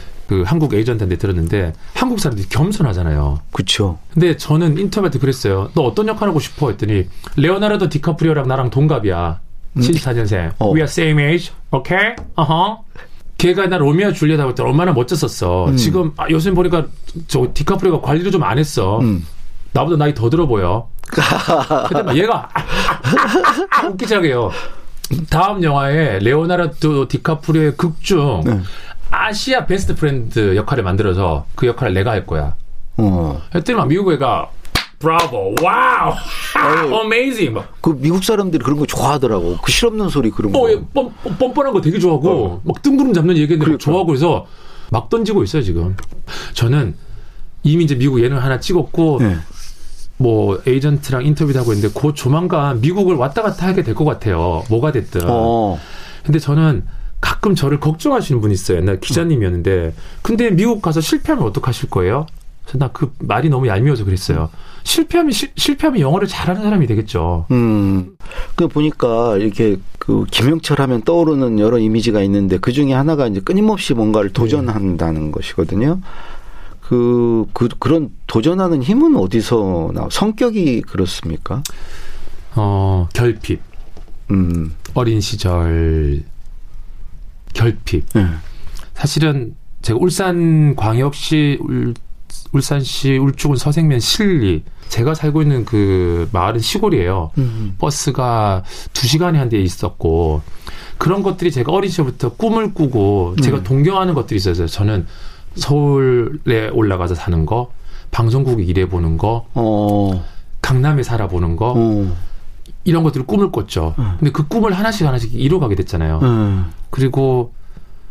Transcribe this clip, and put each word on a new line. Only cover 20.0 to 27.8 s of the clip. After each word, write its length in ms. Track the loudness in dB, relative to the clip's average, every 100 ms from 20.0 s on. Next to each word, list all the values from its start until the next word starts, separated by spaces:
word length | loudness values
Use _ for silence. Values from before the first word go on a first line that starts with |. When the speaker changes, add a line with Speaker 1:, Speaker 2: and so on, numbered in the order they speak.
| 2
Speaker 1:
더 160 | 2 0
들어 160 | 2 2
보여. 420 | 2 2 0 -4 -8
Speaker 2:
<laughs> 80 | -4 -2 0 0 0 0 2 -2 0
Speaker 1:
근데 140 | -2
막 120 | 0 2
얘가 320 | 2 0 -2
아, 60 | -6
아, 20 |
아, 1200 | -2 0 0 -2 0 2 2 2 2 0 0 0
아, 40 | 0
웃기 180 | -4 0
시작해요. 440 | 2 2 2 -2 -4 -6 -6 -8 -8 -4 -4 0
다음 340 | 2 2 2
영화에 580 | 2 2 2 2 2 2
레오나르도 880 | 2 2 2 0 0 0 0 2 0
디카프리오의 680 | -2 -2 -2 0 2 2
극 240 | 2